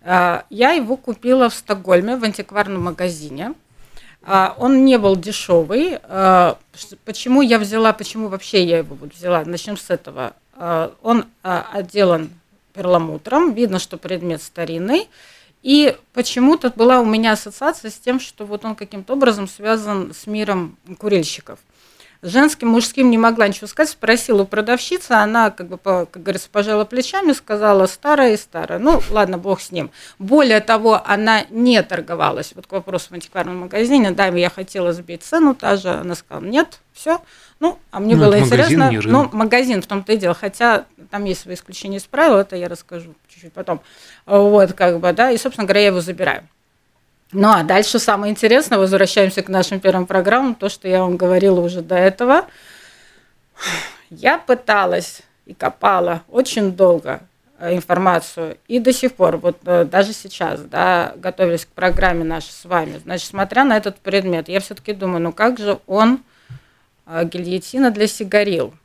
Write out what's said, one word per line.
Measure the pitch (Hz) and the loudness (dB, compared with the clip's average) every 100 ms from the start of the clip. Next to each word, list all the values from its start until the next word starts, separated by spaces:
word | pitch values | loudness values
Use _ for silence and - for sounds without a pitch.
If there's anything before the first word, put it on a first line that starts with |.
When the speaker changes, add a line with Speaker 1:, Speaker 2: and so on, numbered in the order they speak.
| - | 0
Speaker 1:
А, | 180 175 170 - | 2 2 -2 -8
я | 202 254 | 0 2
его | 339 220 262 | 2 -2 -6
купила | - 226 240 262 240 | -6 -6 0 2 2
в | |
Стокгольме | - - 196 185 180 202 254 | -2 -8 -6 2 2 2 -4
в | |
антикварном | 226 202 202 202 202 190 | -4 -6 -8 -4 -4 -4
магазине. | 175 160 180 160 151 147 220 320 _ - - - - _ | -6 -4 -6 -6 -14 -12 -12 -12 _ -20 -20 -20 -20 _
А, | - 190 190 - | -2 0 0 0
он | 247 269 269 | 2 4 6
не | 247 | 4
был | 202 190 | 4 0
дешевый. | 190 214 - 175 156 220 349 - | -4 -10 2 2 2 -2 -2 -6
А, | - 190 190 185 175 - _ | -10 0 4 6 4 0 _
ш-, | - - - | -20 -20 -18
почему | - 208 247 262 | -14 -10 0 2
я | 262 233 | 4 2
взяла, | 202 220 220 | 0 0 0
почему | 214 - 220 220 | 0 -8 -10 -8
вообще | 190 - 202 | -10 -2 0
я | 175 165 | 2 0
его | 147 | -2
вот | 135 143 | -12 -20
взяла? | 170 175 170 | -12 -4 -2
Начнем | 156 175 - 202 | -2 -10 -10 -12
с | - | -6
этого. | 175 - 139 123 _ _ | -6 -6 -12 -12 _ _
А, | _ 175 165 165 - | _ -4 -4 -4 -6
он, | 220 233 - _ | -4 -4 -4 _
а, | 190 180 - | -8 -8 -6
отделан | 202 185 208 190 165 160 170 _ _ _ | -12 -8 -2 0 0 -4 -16 _ _ _
перламутром, | - 180 175 160 156 - 277 349 | -10 0 0 0 -8 -2 0 0
видно, | 220 240 185 | 0 -2 -2
что | - 170 | -6 -14
предмет | 180 185 175 156 | -10 -8 -6 -8
старинный. | - - 160 165 190 311 427 _ - _ _ _ | -10 -10 -8 -6 -4 -4 -6 _ -20 _ _ _
И | 254 285 294 - _ | 0 2 2 0 _
почему-то | - - - 254 320 254 | -8 -6 0 2 2 -2
была | 220 233 254 | 2 4 4
у | |
меня | 226 220 226 | 2 0 0
ассоциация | 214 214 - 285 330 220 | -2 -4 -6 -6 -4 -12
с | - | -10
тем, | - 254 | -4 -4
что | 254 _ 208 | -6 _ -12
вот | 208 | -10
он | 226 214 | -10 -12
каким-то | 202 196 190 | -12 -14 -6
образом | 269 254 202 196 | 2 2 2 -6
связан | - 208 226 208 202 180 | -6 -2 -2 -2 -6 -6
с | - - | -12 -8
миром | 214 208 190 165 - - 180 | -6 -2 -2 -4 -12 -20 -10
курильщиков. | 208 196 151 - - - _ _ _ _ _ _ | 0 0 0 -8 -16 -20 _ _ _ _ _ _
Женским, | 180 220 294 302 233 | -2 2 2 2 2
мужским | 226 233 - 254 | 2 0 2 4
не | 226 | 4
могла | 226 226 208 | 2 4 0
ничего | 190 208 | 0 -12
сказать, | - 311 | -2 -2
спросила | - 214 240 - 208 | 0 0 0 2 0
у | |
продавщицы, | 196 208 214 247 - 359 - | 2 -2 0 -2 -2 -8 0
она, | 233 208 233 220 | 2 2 2 0
как | 214 175 | -2 -14
бы, | 180 | -8
по-, | 196 180 | -2 -2
как | 170 - | -4 -8
говорится, | 170 185 - | -8 -8 -4
пожала | 208 208 214 | -4 0 0
плечами, | 208 247 254 381 359 | 0 -2 -2 0 0
сказала: | 269 - 208 214 196 185 | 0 -2 0 4 4 2
«Старая | - 294 294 254 | -2 0 4 4
и | 214 | 2
старая». | - 165 165 175 | -4 -10 -8 -2
Ну, | 262 302 - | 2 2 2
ладно, | 170 196 180 | 0 0 -2
бог | 190 185 | -4 -4
с | - | -4
ним. | 175 147 - - _ | -10 -10 -12 -20 _
Более | 190 285 262 214 | 2 4 6 2
того, | 214 220 226 220 - | 2 2 4 2 0
она | 202 214 220 - | -2 2 0 -2
не | 220 247 226 | 0 2 2
торговалась. | - 175 165 170 151 143 151 - | 0 -6 -8 -2 -2 -2 -10 -14
Вот | - | -10
к | |
вопросу | 190 180 180 - | -10 -6 -8 -8
в | |
антикварном | 180 - 190 170 180 | -16 -10 -8 -6 -8
магазине, | 180 202 233 277 208 | -6 -4 2 2 2
да, | 180 196 | 2 0
я | 175 175 | 2 -2
хотела | - 190 202 175 | -4 -10 -4 -4
сбить | 170 170 175 | -4 -10 -16
цену, | - 330 302 | -4 2 2
та | 254 - 202 | 2 -2 -2
же, | 185 | -2
она | - 175 170 | -6 -8 -10
сказала: | _ 151 | _ -12
«Нет, | 175 254 311 - _ | -6 -6 -6 -10 _
все». | - 311 339 _ _ _ _ | -12 -6 -6 _ _ _ _
Ну, | 320 - _ | -6 -6 _
а | - | -6
мне | 208 - | 2 4
Speaker 2:
Ну, | |
Speaker 1:
было | 147 | 6
Speaker 2:
это | 208 127 | 4 4
магазин, | 240 - 320 | 4 4 4
Speaker 1:
интересно. | - | 2
Speaker 2:
не | 107 | 2
рынок. | 101 254 285 | 2 2 2
Speaker 1:
Ну, | 214 | 0
магазин | 220 240 254 208 | 0 2 2 -2
в | - | -4
том-то | 196 190 | -8 -2
и | 220 | -2
дело, | 180 | 0
хотя | 165 202 - 233 220 - _ 196 | -2 -6 -2 0 0 -4 _ -14
там | 202 | -8
есть | 202 180 | -6 -8
свои | 175 | -10
исключения | 180 - 185 196 196 | -16 -16 -16 -10 -10
из | - | -6
правил, | 262 320 202 | 2 4 4
это | 196 185 | 2 -6
я | 175 | -8
расскажу | 175 _ 175 170 151 _ | -10 _ -18 -18 -20 _
чуть-чуть | 175 170 | _ -20
потом. | - - 160 _ _ - - - | -14 -6 -8 _ _ -20 -20 2
Вот, | 202 202 208 190 | 4 6 6 4
как | 185 180 170 | 4 2 2
бы, | 175 | 0
да, | 170 254 | 2 2
и, | 226 | 2
собственно | 262 240 196 | -4 -6 0
говоря, | 196 | 4
я | 208 | 4
его | 180 | 2
забираю. | 170 175 185 - _ _ _ _ _ _ _ _ _ | -4 -4 -4 -4 _ _ _ _ _ _ _ _ _
Ну, | 190 208 | 2 4
а | 202 | 4
дальше | 180 196 208 233 | 4 2 2 0
самое | - 202 208 | 0 0 -2
интересное, | 214 220 247 311 208 | 0 4 4 4 0
возвращаемся | 190 190 190 - 190 190 | 2 2 2 4 2 0
к | 185 | -2
нашим | 190 180 196 | -2 -2 0
первым | 190 185 180 | 0 0 0
программам, | 190 185 240 269 | 0 2 0 0
то, | 226 202 | -4 -6
что | - 190 | -6 -2
я | 185 | 0
вам | 185 180 | 0 0
говорила | 180 185 196 180 | 2 4 4 2
уже | 175 180 | 0 -6
до | 165 | -4
этого. | 180 190 190 247 302 - - - - - _ _ _ _ _ _ - - - - - _ | 2 2 2 2 2 2 -18 -20 -20 -20 _ _ _ _ _ _ -14 -10 -10 -12 -18 _
Я | 160 240 330 | -4 -2 -2
пыталась | - 247 - 208 185 175 170 - _ _ _ | 0 -2 2 0 2 -2 -6 -18 _ _ _
и | |
копала | 180 - - 202 190 175 165 _ | -6 -6 -2 0 2 0 -4 _
очень | 233 269 - 196 | -2 -2 -2 -4
долго, | 180 185 170 143 139 _ _ _ _ | 2 4 4 -2 -10 _ _ _ _
э, | 170 | -4
информацию, | 180 - 180 190 170 165 - 160 - _ | -4 -2 0 2 0 -4 -10 -10 -12 _
и | 240 | 0
до | 233 | 0
сих | 254 254 | 0 -2
пор, | - 180 160 | 2 0 2
вот, | 175 180 - | -2 -4 0
э, | 175 | 0
даже | 175 180 202 | 2 0 0
сейчас, | 214 190 - 165 - | -4 -14 -8 -6 -6
да, | - - 180 175 - - | -8 -2 0 0 -2 -6
готовясь | 180 180 180 170 - | -10 -2 -2 -2 -8
к | |
программе | - 185 175 185 170 | -4 0 2 0 0
нашей | 160 160 - | -4 -6 -10
с | - | -20
вами, | 175 175 156 156 | -4 -4 -4 -12
значит, | 160 180 - | -10 -10 -10
смотря | 190 196 226 | -6 -4 0
на | 277 214 | 2 2
этот | 202 190 | -2 -10
предмет, | 196 196 190 170 160 | -2 -2 0 -4 -4
я | 190 | -6
все-таки | 190 202 - | -6 -14 -12
думаю, | 196 190 175 | -8 -6 -4
ну | 170 | -4
как | 160 220 247 | 0 -2 0
же | 208 196 - | -4 -4 -2
он, | 196 226 262 _ _ _ 127 _ _ _ _ _ | 2 2 2 _ _ _ -20 _ _ _ _ _
э, | 165 | -6
гильотина | 170 175 175 185 - 254 262 | -4 -6 -6 -8 -6 0 0
для | 208 214 | 2 -2
сигарил? | - 196 208 202 170 117 _ | -4 -2 0 0 -2 -4 _